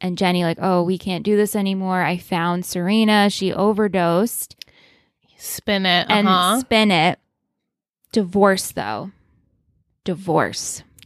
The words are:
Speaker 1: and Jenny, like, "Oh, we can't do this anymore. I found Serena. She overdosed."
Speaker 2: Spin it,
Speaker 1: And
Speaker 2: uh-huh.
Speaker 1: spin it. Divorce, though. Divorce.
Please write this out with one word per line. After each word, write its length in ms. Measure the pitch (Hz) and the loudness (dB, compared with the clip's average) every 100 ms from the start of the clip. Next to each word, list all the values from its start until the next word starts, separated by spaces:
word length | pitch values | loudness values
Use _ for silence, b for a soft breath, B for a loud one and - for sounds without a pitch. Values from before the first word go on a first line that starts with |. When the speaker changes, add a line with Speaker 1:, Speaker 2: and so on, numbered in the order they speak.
Speaker 1:
and 160 | 185 175 | -6 -2
Jenny, 260 | 190 175 | 0 2
like, 140 | 170 165 | 0 0
"Oh, 220 | 180 180 | 0 0
we 140 | 175 185 | 0 -2
can't 260 | - 180 | -4 -4
do 120 | 202 208 | 0 2
this 180 | 208 214 | 2 0
anymore. 460 | 196 190 190 185 | -2 -2 -2 -2
I 140 | 156 175 | -2 -4
found 480 | - 175 170 175 180 | -4 -2 -2 -2 -4
Serena. 640 | 180 175 220 214 214 202 | -4 0 2 4 4 2
She 220 | - 190 | 0 -4
overdosed." 1000 | - 202 208 208 185 170 170 233 - - - B B B B B B B _ | 0 0 2 0 0 0 2 0 -4 -12 -16 B B B B B B B _
Speaker 2:
Spin 460 | - - - 196 190 | -14 -10 -4 -2 2
it, 220 | 175 - | 2 2
Speaker 1:
And 180 | 208 196 | 2 4
Speaker 2:
uh-huh. 320 | 185 180 233 | 4 2 0
Speaker 1:
spin 280 | 254 220 214 | 0 2 4
it. 280 | 175 170 - _ _ _ _ _ _ _ _ _ | 4 2 0 _ _ _ _ _ _ _ _ _
Divorce, 600 | 226 185 196 202 190 - | -2 0 2 2 2 -4
though. 400 | - 104 104 196 - _ _ _ _ _ _ _ _ | -8 -6 -6 -10 -16 _ _ _ _ _ _ _ _
Divorce. 800 | - 170 190 156 107 - - - - _ | -8 -6 -2 0 0 -4 -10 -12 -16 _